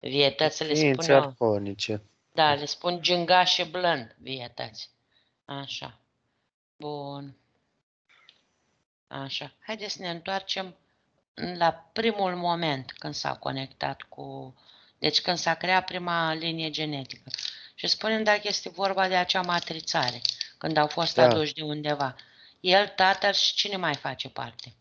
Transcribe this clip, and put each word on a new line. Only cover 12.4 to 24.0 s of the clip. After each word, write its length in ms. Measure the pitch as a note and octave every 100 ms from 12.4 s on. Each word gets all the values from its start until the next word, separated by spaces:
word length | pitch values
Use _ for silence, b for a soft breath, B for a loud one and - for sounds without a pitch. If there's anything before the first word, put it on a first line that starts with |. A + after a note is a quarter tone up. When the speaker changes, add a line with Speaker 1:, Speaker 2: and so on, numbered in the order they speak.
| F3 E3+ E3 C3+ B2
Speaker 1:
când 220 | - D#3+
s-a 220 | C#3+ D3 C3
conectat 680 | C#3 C3+ C3+ - C#3+ C#3
cu, 520 | - - C#3 C3+ C3 B2+ b b b _
deci 220 | D#3 -
când 180 | - F3
s-a 160 | F3
creat 300 | E3 F3 F#3
prima 480 | F#3 F3+ F3 E3+ E3
linie 380 | D#3+ E3 E3 D#3+
genetică. 600 | D3+ D#3 C#3+ C3 - - B B B B
Și 120 | _ F3+
spunem 360 | - G#3+ A3
dacă 180 | G#3+ G#3
este 240 | G#3 G3 -
vorba 400 | F3 G3 F#3+ F#3+
de 80 | F#3
acea 240 | F3+ G3
matrițare, 800 | F3+ F3 - D#3+ - E3+ B2+ A#2+ - B B B
când 180 | D#3 D#3
au 100 | D3+
fost 280 | - E3
Speaker 2:
Da. 100 | -
Speaker 1:
aduși 300 | B2+ A#2 D3+
de 80 | D3+
undeva. 540 | D#3 D3+ D3 D3 C3+ B2+ B B B B
El, 280 | F#3 F#3 G3+
tatăl 440 | - F#3+ G3 G#3
și 220 | F#3+ -
cine 220 | - G3+ G3
mai 180 | F3
face 340 | C#3+